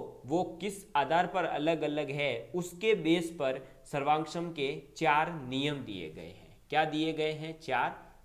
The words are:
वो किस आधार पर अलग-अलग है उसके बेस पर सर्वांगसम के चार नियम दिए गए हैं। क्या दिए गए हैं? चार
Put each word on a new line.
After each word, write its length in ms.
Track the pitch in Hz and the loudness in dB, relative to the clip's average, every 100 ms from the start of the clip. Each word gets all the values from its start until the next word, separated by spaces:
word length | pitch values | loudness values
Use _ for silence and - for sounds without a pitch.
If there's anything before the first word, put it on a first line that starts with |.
| - - 120 | 0 -12 -2
वो 320 | 170 170 - | 0 0 -4
किस 340 | 202 202 - 147 | -6 -6 -2 0
आधार 320 | 135 165 180 | 4 4 2
पर 180 | 180 156 | 0 0
अलग-अलग 640 | 147 156 160 151 147 143 | 0 2 2 0 -2 -2
है 420 | 143 143 117 - 180 | 0 0 -2 -4 -6
उसके 400 | 175 - 220 202 | -6 -2 2 4
बेस 340 | 160 175 165 | 4 4 2
पर 360 | - 135 135 - - - | -2 -2 -2 -8 -20 -6
सर्वांगसम 680 | 143 143 156 160 170 170 | -2 2 2 2 -4 -4
के 300 | 165 139 156 - - | -2 -4 -4 -10 0
चार 360 | 160 147 160 | 4 4 2
नियम 500 | 165 123 131 143 143 | -2 -4 -2 -2 -2
दिए 260 | 110 95 78 | -6 -8 -10
गए 220 | 82 82 | -12 -16
हैं। 300 | - - - - | -16 -20 -20 -2
क्या 160 | 147 156 | 2 2
दिए 280 | 151 160 | 2 0
गए 180 | 151 156 | 0 -2
हैं? 280 | 147 160 160 | -2 -8 -10
चार 600 | - 123 156 - - - | -2 0 0 -4 -18 -20